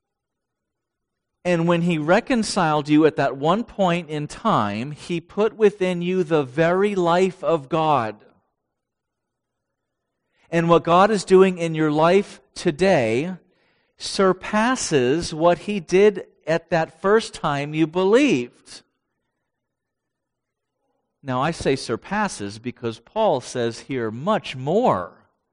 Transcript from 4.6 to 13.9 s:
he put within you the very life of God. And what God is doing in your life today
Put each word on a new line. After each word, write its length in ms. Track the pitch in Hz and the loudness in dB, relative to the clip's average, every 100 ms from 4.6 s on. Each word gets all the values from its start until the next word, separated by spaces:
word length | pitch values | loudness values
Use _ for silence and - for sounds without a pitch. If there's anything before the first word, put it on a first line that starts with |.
| 104 104 135 | 0 -4 -8
he 300 | 147 - 170 | -12 -8 -8
put 360 | - - 220 - | -6 -2 -2 2
within 460 | 208 202 185 175 | 0 2 -2 -2
you 220 | 175 185 | -2 -2
the 180 | 156 160 | 0 0
very 540 | 131 135 165 185 208 196 | 0 0 0 2 0 0
life 460 | 170 175 190 - | 0 2 0 -2
of 240 | 143 165 135 | -2 -2 -2
God. 580 | 160 156 139 110 104 _ _ _ _ _ _ _ _ _ _ _ _ _ _ _ _ _ _ _ _ _ _ _ | -2 0 0 -2 -8 _ _ _ _ _ _ _ _ _ _ _ _ _ _ _ _ _ _ _ _ _ _ _
And 180 | 170 165 | 0 4
what 140 | 165 | 4
God 300 | 170 175 202 | 4 4 4
is 120 | 208 | 2
doing 320 | - 185 190 180 | 4 6 6 2
in 200 | 170 156 | -4 0
your 160 | 156 | 0
life 480 | 151 165 196 202 - _ - | 2 4 4 0 -10 _ -6
today 800 | 180 147 190 160 113 117 170 180 _ _ _ _ _ | -4 0 2 2 2 -2 -4 -10 _ _ _ _ _